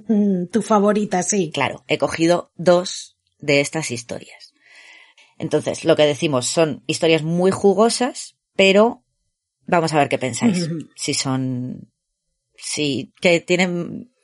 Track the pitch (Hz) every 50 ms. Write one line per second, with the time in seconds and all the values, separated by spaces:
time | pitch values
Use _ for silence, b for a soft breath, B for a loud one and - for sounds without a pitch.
0 | - - 226 208 208 202 190 180 175 175 - 226 196 - 226 208 196 208 208 214
1 | 208 202 - 180 175 - - 202 175 151 - 143 131 113 - - _ - 151 -
2 | 143 147 - - 165 165 175 170 - _ _ - 165 175 175 175 185 - - -
3 | - - _ _ _ _ _ _ - 147 143 143 143 - - 160 151 - 123 117
4 | - - - - - - - - - - _ b b b b b b b b b
5 | b b b b b b b b - 156 - 151 123 147 - - - 160 156 -
6 | 151 147 147 123 170 160 143 123 120 - - 170 165 151 131 - _ - 156 -
7 | - 160 160 156 151 160 170 175 180 190 185 - - 202 190 190 226 233 226 -
8 | 247 277 - - - - _ _ _ _ _ - 190 190 190 202 220 240 - -
9 | _ _ _ _ _ _ _ _ _ _ _ _ _ - 180 170 160 160 156 151
10 | 143 127 139 120 131 127 120 - - 240 180 180 170 151 170 156 - _ _ -
11 | - 147 139 - - 139 131 131 131 131 127 123 127 127 - - - _ _ _
12 | _ _ _ _ _ _ _ _ _ _ _ - - - - - 151 143 131 113
13 | - - _ - - 185 170 160 - - 180 170 190 180 175 175 170 - - -
14 | - _ _ _